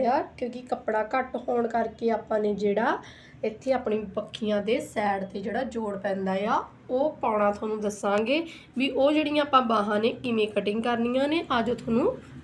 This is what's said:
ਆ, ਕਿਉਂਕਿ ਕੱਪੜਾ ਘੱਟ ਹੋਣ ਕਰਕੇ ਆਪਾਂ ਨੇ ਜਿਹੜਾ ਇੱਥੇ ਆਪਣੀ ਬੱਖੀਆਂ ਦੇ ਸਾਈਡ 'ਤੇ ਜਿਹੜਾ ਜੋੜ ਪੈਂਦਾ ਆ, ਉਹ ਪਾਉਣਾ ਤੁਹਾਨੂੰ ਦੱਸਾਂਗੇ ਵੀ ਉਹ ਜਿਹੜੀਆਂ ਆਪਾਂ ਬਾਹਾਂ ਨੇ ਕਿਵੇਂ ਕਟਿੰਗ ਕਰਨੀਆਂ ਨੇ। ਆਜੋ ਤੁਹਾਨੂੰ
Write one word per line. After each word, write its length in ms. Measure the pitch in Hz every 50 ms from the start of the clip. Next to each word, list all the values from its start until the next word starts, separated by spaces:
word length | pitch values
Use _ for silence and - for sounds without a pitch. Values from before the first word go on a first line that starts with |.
| 254 233
ਆ, 100 | 254 302 370 - - -
ਕਿਉਂਕਿ 220 | 254 240 226 254 247
ਕੱਪੜਾ 400 | - 262 240 - - 214 214 214 214
ਘੱਟ 260 | - 262 254 254 - 240
ਹੋਣ 280 | - - 247 240 233 226
ਕਰਕੇ 420 | - 233 226 214 - - 233 226
ਆਪਾਂ 280 | 226 214 220 - 226 214
ਨੇ 140 | 208 208 208
ਜਿਹੜਾ 440 | 190 208 208 202 208 226 277 339 - - - - - - - - - -
ਇੱਥੇ 280 | 220 220 - - 262 262
ਆਪਣੀ 260 | 247 254 220 214 214 214 190 -
ਬੱਖੀਆਂ 460 | 214 208 - - - 220 208 208 202 196
ਦੇ 160 | 202 233 285 -
ਸਾਈਡ 420 | - - 233 208 208 196 196 190
'ਤੇ 160 | 190 - 208
ਜਿਹੜਾ 220 | 190 226 202 240 269
ਜੋੜ 320 | 240 - 233 220 202 196 196
ਪੈਂਦਾ 380 | - 202 190 196 190 190 190 190 202
ਆ, 120 | 220 247 302 - - - - - -
ਉਹ 260 | 254 254 285 311 302 -
ਪਾਉਣਾ 300 | - 247 220 214 208 202 202
ਤੁਹਾਨੂੰ 280 | 208 214 220 214 214
ਦੱਸਾਂਗੇ 600 | 202 202 202 - - 202 202 208 220 226 277 320 330 - - - - - - -
ਵੀ 120 | 262 -
ਉਹ 220 | - - 262 285 302
ਜਿਹੜੀਆਂ 320 | 302 302 294 294 294 294
ਆਪਾਂ 180 | 294 285 262 240
ਬਾਹਾਂ 360 | 226 226 214 202 208 208 208
ਨੇ 120 | 220 226 - -
ਕਿਵੇਂ 300 | - 254 233 220 208 208
ਕਟਿੰਗ 340 | - 208 190 208 208 226 226
ਕਰਨੀਆਂ 460 | 247 240 226 233 240 247 262 269 294
ਨੇ। 160 | 311 339 339 -
ਆਜੋ 240 | 285 240 226 226 247
ਤੁਹਾਨੂੰ 400 | - - - 226 226 302 440 523 - - - - -